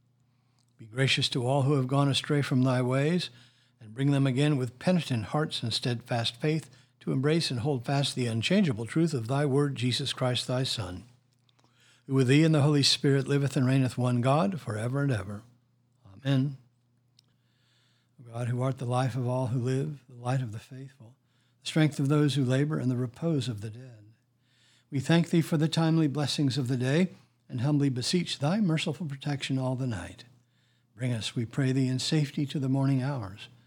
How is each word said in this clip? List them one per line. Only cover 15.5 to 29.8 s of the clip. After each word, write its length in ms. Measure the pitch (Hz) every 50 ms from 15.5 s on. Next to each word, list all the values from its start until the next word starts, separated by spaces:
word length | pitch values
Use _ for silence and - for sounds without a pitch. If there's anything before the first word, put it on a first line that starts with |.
| _ _ _ _ _ _ _ _ _ _ _ 95 98 - -
Amen. 340 | 135 139 131 135 147 135 - _ _ _ _ _ _ _ _ _ _ _ _ _ _ _ _ _ _ _ _ _ _ _ _ _ _ _ _ _ _ _ -
O 100 | 120 117
God, 160 | 117 120 123
who 140 | 117 123 123
art 160 | 127 135 127
the 80 | - 131
life 300 | 120 123 127 131 127 104
of 120 | 135 120
all 200 | 123 127 131 131
who 120 | 107 127 131
live, 440 | 117 127 131 135 147 156 147 131 _
the 160 | - 123 120 120
light 180 | 123 135 131
of 100 | 127 110
the 80 | 104 107
faithful, 560 | - - 135 131 135 131 - _ 110 113 _ _ _ _ _ _ _ _ _ _ -
the 40 |
strength 320 | - - 165 156 143 147 -
of 100 | 139 135
those 260 | 151 147 151 143 -
who 100 | 143 131
labor, 320 | 123 131 135 147 151 156
and 140 | 143 123 127
the 40 | 127
repose 520 | 120 127 117 - - 165 170 160 139 110
of 140 | 127 113 98
the 100 | 107 110
dead, 220 | 104 120 131 127 117 107 104 110 _ _ _ _ _ _ _ _ _ _ _ _ _ _ _ -
we 120 | 143 135
thank 300 | 139 - 165 170 165 -
thee 100 | 180 165
for 160 | - - 170
the 100 | 147 160
timely 400 | 151 - 165 165 160 160 165 156
blessings 500 | 143 131 147 143 - - - 147 131 113
of 120 | 147 127 120
the 80 | 135
day, 320 | 120 127 131 143 170 185 180 - - _ _ _ _ _ -
and 100 | 135 117
humbly 300 | 120 151 147 139 143 139
beseech 500 | 120 123 120 - 185 180 165 - - -
thy 220 | 139 151 190 226
merciful 440 | 208 165 160 151 - 165 139 - 180
protection 520 | 139 139 135 - 147 139 135 - - 135 131
all 160 | 131 127 131
the 120 | 123